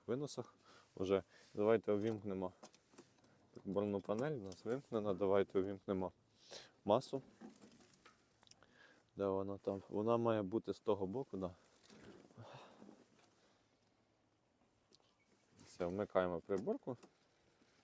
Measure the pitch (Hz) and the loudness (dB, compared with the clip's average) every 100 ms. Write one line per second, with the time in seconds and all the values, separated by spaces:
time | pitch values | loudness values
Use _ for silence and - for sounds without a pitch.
0 | - 123 147 - - - - - - - | -4 -4 -4 -8 -12 -14 -20 -20 -14 -4
1 | 92 95 - - - - 104 113 - 104 | 2 2 2 -12 -10 0 4 4 4 2
2 | 110 107 101 95 92 - - - _ - | 2 -2 -4 -4 -4 -6 -20 -20 _ -20
3 | - _ - _ _ - 101 95 104 101 | -20 _ -20 _ _ -14 -6 -2 0 -2
4 | 95 110 143 143 98 90 107 131 - 113 | -2 -2 -2 -4 -8 -10 -6 -6 -2 -2
5 | 104 92 98 101 95 98 95 98 - 95 | 0 2 4 4 4 2 0 -2 -2 -2
6 | 92 - _ _ - - - _ 98 113 | -2 -6 _ _ -18 -18 -18 _ 4 4
7 | - 135 - - - - - - - - | 4 -8 -8 -18 -20 -20 -20 -20 -20 -20
8 | - - _ _ - - - - - - | -20 -20 _ _ -20 -20 -20 -20 -20 -20
9 | _ - 98 95 98 98 - 98 - 101 | _ -4 0 0 -2 -6 -4 -6 -4 -2
10 | 110 117 117 110 95 110 - 95 - 101 | 2 4 4 2 2 -2 -2 -4 0 0
11 | 95 113 139 95 90 87 - _ - - | 0 -4 -6 -6 -6 -8 -20 _ -20 -20
12 | - - - - 113 - - - - - | -20 -20 -20 -20 -18 -18 -20 -20 -20 -20
13 | - _ _ _ _ _ _ _ _ _ | -20 _ _ _ _ _ _ _ _ _
14 | _ _ _ _ _ _ _ _ _ - | _ _ _ _ _ _ _ _ _ -20
15 | _ _ _ _ _ - - - 87 95 | _ _ _ _ _ -20 -14 -4 -2 -2
16 | 101 95 90 85 - 98 135 277 - 123 | 0 2 2 0 -2 -2 0 -4 -4 -10
17 | - _ _ _ _ _ _ _ | -12 _ _ _ _ _ _ _